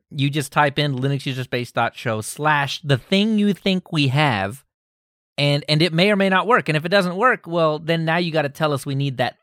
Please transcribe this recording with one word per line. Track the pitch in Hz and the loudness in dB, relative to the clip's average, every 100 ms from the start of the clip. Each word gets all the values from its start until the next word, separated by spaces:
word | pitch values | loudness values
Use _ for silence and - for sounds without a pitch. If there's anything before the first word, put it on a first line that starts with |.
| - | -12
you | 147 139 | -4 -2
just | 147 135 | -2 -2
type | 156 147 143 | 0 0 0
in | 147 127 | -2 -2
Linux | 139 139 143 | -2 -2 -4
user | 131 | -8
space | 127 123 123 | -6 -6 -4
dot | - 117 - | -2 -4 -4
show | 123 110 | -4 -4
slash | - - 151 147 139 - | -6 -2 0 2 0 -4
the | 143 131 | 0 -2
thing | - 190 214 214 | 0 0 2 2
you | 202 | 0
think | 190 202 185 - | 0 0 -2 -2
we | 160 139 | -2 0
have, | 139 151 104 95 127 _ _ _ _ _ _ _ - | 2 2 0 -2 -8 _ _ _ _ _ _ _ -2
and, | 143 143 - | 0 0 0
and | 151 | 2
it | 175 | 2
may | 160 196 | 2 2
or | 202 | 4
may | 190 | 2
not | 190 180 | 2 2
work. | 240 - | 2 2
And | 156 | -2
if | 170 | 2
it | |
doesn't | 202 180 180 | 0 0 2
work, | 247 208 165 | 2 0 -2
well, | 170 160 151 | 0 2 0
then | 160 165 160 | -2 -2 0
now | 170 | 0
you | 175 | 0
gotta | 156 143 | 0 -2
tell | - 156 | -2 -2
us | 139 147 | -2 -2
we | 139 | -2
need | 139 123 | -2 -2
that | 123 - | -4 -4